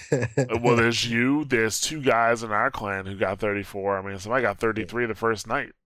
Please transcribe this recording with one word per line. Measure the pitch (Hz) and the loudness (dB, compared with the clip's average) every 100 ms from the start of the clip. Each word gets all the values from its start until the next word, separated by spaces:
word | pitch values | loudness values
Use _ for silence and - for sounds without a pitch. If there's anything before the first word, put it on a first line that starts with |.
| - 135 120 - 127 | 0 -2 0 0 0
Uh, | 117 | 2
well, | 120 120 | 4 6
there's | 117 113 117 | 4 2 0
you. | 117 127 143 143 | 2 2 0 2
There's | 123 110 - | 2 2 0
two | - 156 | -4 -2
guys | 127 117 117 117 | 2 4 4 2
in | 113 | 0
our | 104 127 | 0 0
clan | - 107 98 95 | -2 -4 -4 -6
who | 98 | -2
got | 98 98 | -2 0
thirty-four. | 107 101 98 104 98 98 | 0 -2 -4 -4 -2 -2
I | |
mean, | 98 98 | -4 -10
somebody | 98 127 | -2 0
got | 117 98 | 0 0
thirty-three | 113 110 90 113 117 | -2 -2 -4 -4 -4
the | 101 | 0
first | 113 107 - | 0 -2 -4
night. | 131 120 - | -6 -6 -14